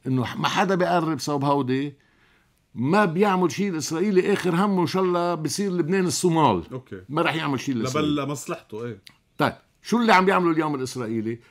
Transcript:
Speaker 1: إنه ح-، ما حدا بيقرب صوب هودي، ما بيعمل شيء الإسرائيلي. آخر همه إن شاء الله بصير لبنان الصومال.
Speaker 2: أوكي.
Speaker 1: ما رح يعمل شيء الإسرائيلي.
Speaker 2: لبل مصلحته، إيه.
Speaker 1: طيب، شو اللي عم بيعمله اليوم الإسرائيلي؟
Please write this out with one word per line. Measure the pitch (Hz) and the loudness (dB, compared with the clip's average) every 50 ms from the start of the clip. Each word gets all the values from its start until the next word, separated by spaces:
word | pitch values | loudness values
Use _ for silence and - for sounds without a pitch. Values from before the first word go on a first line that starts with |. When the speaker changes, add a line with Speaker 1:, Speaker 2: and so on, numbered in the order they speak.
| - | -4
Speaker 1:
إنه | 131 131 127 117 | -2 -2 0 -2
ح-، | - - | -2 -4
ما | - 151 131 | -4 -4 0
حدا | - 190 208 180 196 | 0 0 0 2 0
بيقرب | 175 185 170 180 175 160 165 156 123 | 0 2 2 2 0 0 -2 -4 -4
صوب | - 151 147 143 135 | -4 -4 -2 0 0
هودي، | 147 143 143 131 123 131 135 143 143 135 - _ _ _ _ _ _ _ _ _ _ _ _ _ _ - | 0 0 0 0 0 -2 -2 -4 -6 -10 -14 _ _ _ _ _ _ _ _ _ _ _ _ _ _ -6
ما | 110 120 143 180 214 208 | -4 0 2 2 2 2
بيعمل | 175 151 180 214 208 185 185 180 160 | 2 2 2 2 2 2 2 2 0
شيء | - 175 202 202 | 0 -2 -2 -2
الإسرائيلي. | 170 156 131 - 160 160 190 214 190 180 170 - | -2 -4 -4 -4 -2 -2 0 2 2 2 2 2
آخر | 202 - - 180 165 | 0 0 0 0 2
همه | 175 202 208 196 180 | 2 2 2 2 2
إن | 170 | 0
شاء | - - 190 | 0 0 0
الله | 190 180 175 175 175 175 175 | 0 0 0 0 0 -2 -2
بصير | 156 156 143 - - 208 196 | -2 -4 -4 -4 -4 -2 -2
لبنان | 180 175 156 147 190 196 185 | -2 -2 0 0 0 2 2
الصومال. | 165 127 - - 180 165 165 151 123 98 87 78 - | 0 0 0 0 2 4 4 4 4 4 2 -2 -6
Speaker 2:
أوكي. | 127 127 - _ 101 92 92 123 | -12 -14 -12 _ -16 -16 -12 -6
Speaker 1:
ما | 143 165 | -2 0
رح | 165 151 147 | 0 0 0
يعمل | 160 156 147 135 120 | -2 -2 -2 -2 -2
شيء | - 143 131 | -2 -2 -2
الإسرائيلي. | 113 120 127 127 151 151 147 147 147 | -2 -2 -2 -2 -2 -2 -2 -2 -2
Speaker 2:
لبل | 139 139 | -4 -6
مصلحته، | 147 131 - - 165 - - _ 107 107 120 | -8 -8 -8 -10 -10 -10 -12 _ -12 -12 -10
إيه. | 120 107 98 _ - - _ _ _ _ - | -12 -12 -14 _ -20 -20 _ _ _ _ -2
Speaker 1:
طيب، | 147 123 - - _ _ _ _ | -2 -2 -2 -6 _ _ _ _
شو | - - 214 240 | -4 -2 0 2
اللي | 233 220 | 4 6
عم | 196 185 185 | 6 6 6
بيعمله | 196 190 185 180 170 | 4 4 4 2 2
اليوم | 160 160 160 156 147 | 2 0 0 -2 -2
الإسرائيلي؟ | 131 127 127 - 127 120 110 113 113 107 113 113 113 - _ | -4 -6 -6 -6 -6 -6 -4 -4 -4 -4 -6 -8 -8 -12 _